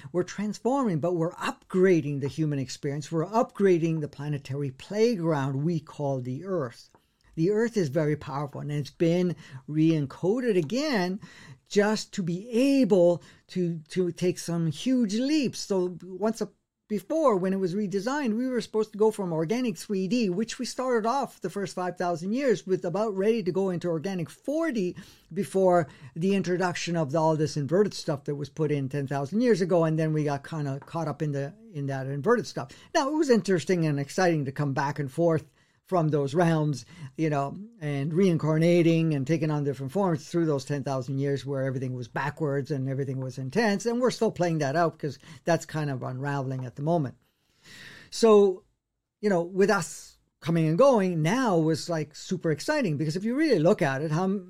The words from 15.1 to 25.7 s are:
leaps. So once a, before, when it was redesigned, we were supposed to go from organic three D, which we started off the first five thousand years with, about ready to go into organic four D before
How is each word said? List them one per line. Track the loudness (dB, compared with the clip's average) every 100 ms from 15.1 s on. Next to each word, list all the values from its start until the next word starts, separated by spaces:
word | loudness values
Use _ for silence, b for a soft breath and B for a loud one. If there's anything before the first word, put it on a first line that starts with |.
| 0
leaps. | 0 0 0 -4
So | -4 -2 -2 -4
once | -14 -4 -4 -2
a, | -8 _ _ _ -6
before, | -6 -2 2 4 2
when | 0
it | 0
was | -2 -2
redesigned, | -2 -2 -2 -2 -2 -2
we | -2
were | -4
supposed | -4 -4 -4
to | 2
go | 2
from | 2 -2
organic | -2 0 0 -2 -4
three | -4 -2 0
D, | 0 0
which | 0 -4 -6
we | -8
started | -4 0 0 0
off | 0 -2 -6
the | -8
first | -6 -6 -4
five | -6 -2
thousand | -2 -2 -2
years | 0 2 0 0
with, | -2 -2
about | -2 -2 0
ready | 0 2
to | 0
go | 0 0
into | -2 -2
organic | -4 -4 -6 -8
four | -8 -4 -2 0
D | 0 -2 -4 B B B
before | -6 -2 2 4